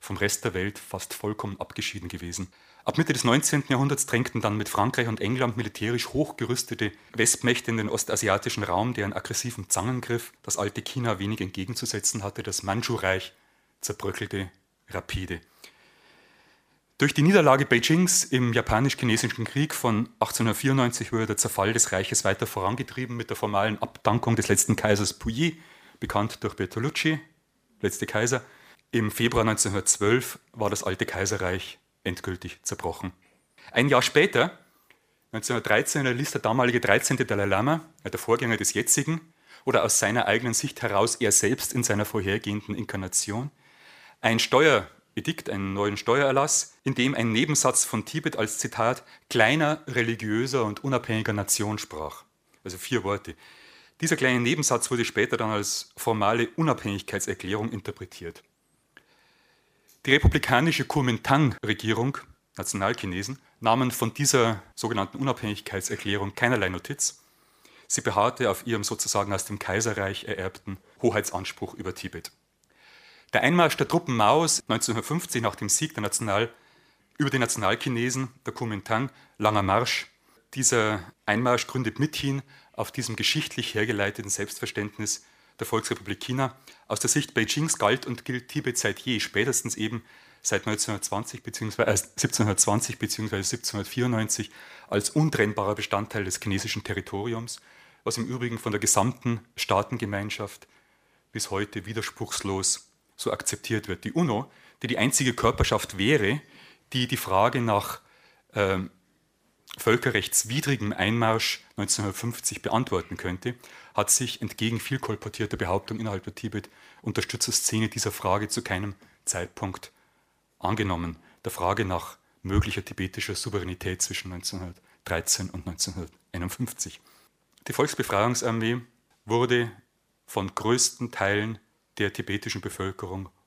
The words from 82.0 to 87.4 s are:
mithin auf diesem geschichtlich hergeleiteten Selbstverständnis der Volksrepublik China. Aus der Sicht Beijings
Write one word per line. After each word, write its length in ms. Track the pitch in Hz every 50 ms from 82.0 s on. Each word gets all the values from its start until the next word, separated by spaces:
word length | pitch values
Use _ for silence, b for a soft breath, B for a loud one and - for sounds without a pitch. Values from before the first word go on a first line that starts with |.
mithin 420 | 143 151 - - - 139 135 139 - B B B B B B
auf 180 | - 107 -
diesem 240 | - - 117 117 110
geschichtlich 600 | - 107 - - 156 147 - - 135 117 - -
hergeleiteten 560 | 107 107 113 110 101 101 101 98 - 104 98
Selbstverständnis 920 | - - 101 - - - - 101 - 107 104 104 - - 107 101 - - b b b b b b b b
der 60 | -
Volksrepublik 540 | - - 110 107 - - - 92 98 101 -
China. 360 | - - 123 135 135 127 - B B B B B B B
Aus 120 | 107 -
der 80 | - 123
Sicht 240 | - 147 143 - -
Beijings 460 | 117